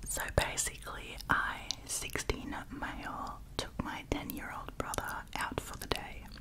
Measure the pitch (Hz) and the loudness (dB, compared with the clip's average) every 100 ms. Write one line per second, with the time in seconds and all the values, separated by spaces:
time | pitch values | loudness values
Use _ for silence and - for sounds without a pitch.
0 | - - - - - - - - - - | -2 0 6 6 6 2 0 0 -6 -6
1 | - - - - - - - - - - | -6 -6 4 6 6 0 -2 -4 -2 -2
2 | - - - - - - - - - - | 0 0 2 2 2 -4 -4 -4 -4 -2
3 | - - - - - - - - - - | -4 -4 -4 -6 -8 -2 -2 2 0 0
4 | - - - - - - - - - - | 2 2 2 -2 -4 -4 -6 -2 0 0
5 | - - - - - - - - - - | 0 -2 -4 0 0 0 -2 -6 2 2
6 | - - - - | 2 -6 -8 -10